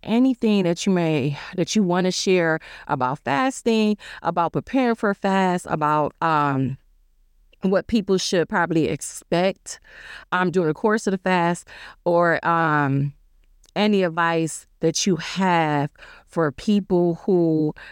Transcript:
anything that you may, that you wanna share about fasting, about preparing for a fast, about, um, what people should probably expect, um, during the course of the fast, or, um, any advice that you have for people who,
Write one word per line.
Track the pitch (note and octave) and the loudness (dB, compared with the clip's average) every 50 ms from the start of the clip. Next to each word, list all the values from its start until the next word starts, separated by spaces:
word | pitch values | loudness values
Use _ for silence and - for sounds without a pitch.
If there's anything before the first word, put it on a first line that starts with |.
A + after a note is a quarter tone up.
| - | -4
anything | - G#3 A#3+ B3+ C4 B3+ - - A3 G#3 G3+ F#3 | -2 0 2 2 2 2 0 0 2 2 2 2
that | E3+ E3+ E3+ - | 0 0 0 0
you | G3+ | 0
may, | F#3+ F3+ E3+ D#3+ D#3 D3+ A#2+ D3+ C#3+ - - - - | 0 2 2 0 0 0 0 -2 -4 -6 -10 -12 -4
that | - E3 - - | -4 -4 0 0
you | A3 G3+ | 0 2
wanna | F3 F3 F3+ F3+ F#3 | 2 2 0 0 0
share | F3+ - - G3+ F#3 F#3 E3+ E3 D#3+ D#3+ - - - - - - | -2 -2 0 0 2 2 2 2 0 -2 -4 -10 -18 -20 -6 -6
about | C#3+ C3+ B2+ B2+ C3+ - | -4 -2 -2 -2 -4 -4
fasting, | - - A3+ A#3 C4 C4 C4 - - A#3 A3+ A3 G#3+ G#3 G#3 G3+ - - - - - | -4 -2 -2 0 0 -2 -2 -2 -2 0 2 2 2 2 0 -2 -6 -16 -20 -8 -6
about | - E3+ F3+ E3+ D#3+ - | -4 -2 -2 -2 -2 -2
preparing | A#3 - - - C4+ B3+ A#3+ A#3 | -4 -6 -2 -2 0 0 0 0
for | - - G#3 | 0 -2 -2
a | G3+ | -2
fast, | - - G3 F#3+ F#3+ F#3+ F#3 F3+ F3+ - - | -2 -2 0 2 2 2 2 0 -2 -2 -4
about, | - D#3+ D3+ D3 D3+ D3+ D3 - - _ | -4 -2 0 0 2 2 0 -2 -2 _
um, | - E3 D#3+ D3+ D3 C#3+ C#3 C3+ C3+ B2+ C#3 - _ _ _ _ _ _ _ _ _ _ _ _ _ _ _ _ | -2 0 2 2 2 2 0 0 -2 -2 -4 -8 _ _ _ _ _ _ _ _ _ _ _ _ _ _ _ _
what | - F#3+ F#3+ F#3 - - | -2 0 0 0 0 0
people | - A#3 F#3+ - F#3+ F#3 | -2 -2 0 0 -2 -2
should | - - - F3+ D#3+ - | 0 0 0 0 0 0
probably | A3 G3 E3+ E3 F3+ E3 D3+ - | 0 -2 0 0 2 0 0 0
expect, | - C#3+ - - - - - _ - E3+ F3+ G3 F#3 - _ - - - _ - - - - - - - - _ | -2 -4 -8 -12 -14 -16 -8 _ -2 0 0 0 -2 -4 _ -18 -18 -18 _ -20 -20 -20 -20 -20 -20 -20 -14 _
um, | - F3+ F#3 F3+ | -4 -2 -2 0
during | D#3 F#3 F3 D#3 | 0 2 0 0
the | D3+ | 0
course | - - A3 G#3+ A3+ - G#3+ | 0 0 0 0 2 0 -2
of | |
the | F#3+ F#3+ | -4 -2
fast, | - F#3+ F#3 F3+ E3+ E3+ F3 - - - - - - - - _ _ | -2 0 0 2 2 0 0 -2 -6 -16 -20 -20 -20 -20 -20 _ _
or, | F3 F3 E3+ F3 E3+ E3 - - E3 | 0 2 2 4 2 2 0 0 0
um, | E3+ E3 E3 D#3+ D3+ D3 D3 C#3 C3+ C#3 C#3+ C#3+ C#3+ - _ _ _ _ _ _ _ _ _ - _ | 0 2 2 2 2 2 2 2 0 0 -2 -4 -6 -10 _ _ _ _ _ _ _ _ _ -10 _
any | E3+ G#3 G#3+ G#3 G3 F#3 | 0 0 2 2 2 2
advice | F3 D#3+ E3+ E3+ E3 E3 E3 E3 D#3 - - - _ _ _ | 0 0 0 0 0 2 0 0 -2 -4 -8 -14 _ _ _
that | - D#3+ D#3+ - - | -2 0 0 0 0
you | G#3 F3+ D#3 | 0 0 0
have | - - - F3 F#3+ F#3+ F3 E3+ D#3+ D#3 D3 D3 C#3+ D3 - - - - - - _ _ | -2 -6 -4 -2 0 2 2 2 2 2 0 0 -2 -2 -6 -12 -20 -20 -20 -20 _ _
for | - E3+ E3 D3 | -4 -2 -2 -2
people | C#3 - - - G#3 G#3 G3 - F#3+ F3 F3 F3 E3 E3 - | -2 -4 -2 0 0 0 2 0 0 2 2 2 0 -2 -2
who, | - F#3+ F3+ E3+ E3 D#3+ D#3 D#3 D3+ D#3 - - - | 0 2 2 4 2 2 2 0 -2 -4 -6 -14 -20